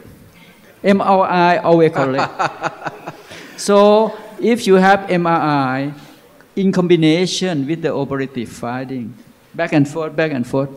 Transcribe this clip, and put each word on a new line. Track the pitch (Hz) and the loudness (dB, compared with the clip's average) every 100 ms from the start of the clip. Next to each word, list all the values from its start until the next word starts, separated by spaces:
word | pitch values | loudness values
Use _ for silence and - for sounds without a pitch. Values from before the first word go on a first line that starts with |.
| - - - _ - _ - _ | -20 -20 -20 _ -20 _ -20 _
M | 190 196 | 0 2
R | 175 190 190 | 2 2 2
I | 175 175 175 | 2 2 2
always | - 170 156 | 4 4 4
correct. | 147 135 135 151 - | 2 -2 -2 -4 -4
<laughs> | 170 - 170 - - - - - - - - - | -6 -4 -10 -8 -12 -12 -16 -18 -20 -20 -18 -8
So | - 202 208 214 220 - - - | 2 4 6 4 2 -4 -16 -4
if | 214 240 196 | 0 0 4
you | |
have | 190 190 196 196 | 4 6 4 0
M | 180 170 | -2 0
R | 165 | 0
I | 151 143 135 131 139 147 - - _ _ _ | 0 0 -2 -4 -6 -10 -18 -20 _ _ _
in | - 190 | -2 0
combination | 190 175 175 156 165 180 - 185 156 135 | 2 2 4 4 2 -2 -4 -4 -4 -4
with | 160 | -4
the | 160 | -4
operative | 113 135 139 135 131 107 | -4 -4 -6 -8 -8 -10
finding, | - 120 127 131 131 113 - - _ _ | -10 -10 -8 -10 -10 -12 -16 -20 _ _
back | 147 170 | -8 -2
and | 160 143 | 0 0
forth, | 160 156 156 | -2 -6 -4
back | 160 | -2
and | 135 123 | -4 -4
forth. | 135 139 | -4 -4